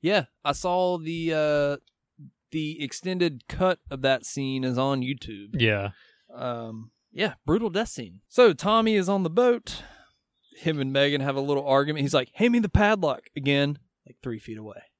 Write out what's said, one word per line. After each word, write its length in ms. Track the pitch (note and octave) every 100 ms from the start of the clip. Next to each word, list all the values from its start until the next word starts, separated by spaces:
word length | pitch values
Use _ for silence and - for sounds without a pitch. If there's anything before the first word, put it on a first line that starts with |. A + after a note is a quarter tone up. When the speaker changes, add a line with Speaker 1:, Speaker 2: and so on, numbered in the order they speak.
Speaker 1:
Yeah, 240 | D#3+ G3+ C#3 _
I 100 | D3
saw 440 | C#3+ F3+ F3+ F3+ F3+
the, 380 | D#3+ E3 E3
uh, 420 | D#3 D3+ D3 C#3+ C#3+ _ _ _ _ C#3 _ _
the 320 | D#3 D3+ D#3
extended 600 | C#3+ - F3+ F#3 F3 C3 _
cut 300 | - F#3 F3+ -
of 100 | C3+
that 220 | C3+ C3
scene 400 | - - C3+ C3+
is 140 | C3 B2
on 240 | C3+ C3+
YouTube. 460 | B2+ C3+ - G#2 G2+
Speaker 2:
Yeah. 380 | C#3 A2+ G#2 G2 - _ _ _
Speaker 1:
Um, 580 | A#2+ B2+ A#2+ A2+ A2+ A#2 _ _
yeah, 220 | - G3+ -
brutal 240 | - F#3 A3+
death 200 | F3+ A3+
scene. 300 | - A2 F#2 _
So 260 | - A#3+
Tommy 400 | D#3 F#3+ A3 A3
is 140 | G#3+ F3+
on 120 | G3
the 80 | F3
boat. 520 | E3+ B3 A#3+ - - - - _ _ _ _ _ -
Him 200 | D#3+ D#3
and 120 | C3+
Megan 260 | C3+ C#3+ C#3+
have 160 | C#3 C#3
a 40 |
little 240 | C#3 C#3 C#3
argument. 360 | C3+ C#3+ D3+
He's 120 | C#3+
like, 160 | C#3+ B2+ -
"Hand 160 | A#3
me 40 | A#3+
the 100 | G#3
padlock." 540 | - G#3 G#3+ D#3+ C3 - -
Again, 420 | C#3 C#3+ C#3+ D3 _ _ -
like, 100 | A#2
three 160 | C3 A2
feet 180 | - A2
away. 220 | G#2+ G2+ -